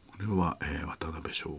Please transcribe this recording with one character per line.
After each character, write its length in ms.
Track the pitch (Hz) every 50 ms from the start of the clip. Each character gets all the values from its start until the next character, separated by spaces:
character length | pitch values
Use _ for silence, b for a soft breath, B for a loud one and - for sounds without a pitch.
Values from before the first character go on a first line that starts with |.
| - - - -
れ 60 | 101
は、 320 | 107 101 92 87 85 - -
え 40 | 76
ー、 220 | 73 78 76 78
渡 260 | 80 - - 85 80
辺 200 | 80 - - -
商 180 | - - - 80 76